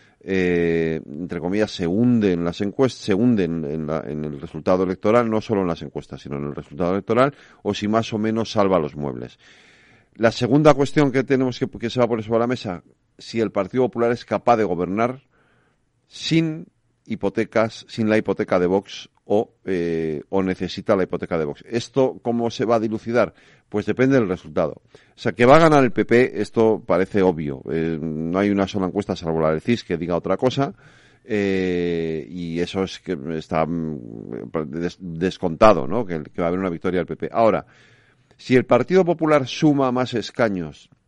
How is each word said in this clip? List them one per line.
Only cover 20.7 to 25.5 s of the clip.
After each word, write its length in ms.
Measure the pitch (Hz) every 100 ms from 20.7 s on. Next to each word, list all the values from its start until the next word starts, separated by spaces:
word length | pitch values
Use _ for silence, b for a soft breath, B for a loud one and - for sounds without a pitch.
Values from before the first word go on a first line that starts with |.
| - 92 98
la 80 |
hipoteca 360 | 90 85 - 85
de 60 | 76
Vox. 180 | 71 -
¿Esto 520 | 117 - 139 131 95
cómo 300 | 123 117 117
se 140 | - 110
va 100 | 117
a 40 |
dilucidar? 540 | 110 107 117 117 95 b b b b
Pues 180 | 104 101
depende 300 | 107 131 135
del 100 | 101
resultado. 540 | 90 80 78 80 - _
O 260 | _ _ _
sea, 120 | 117
que 140 | -
va 100 | 123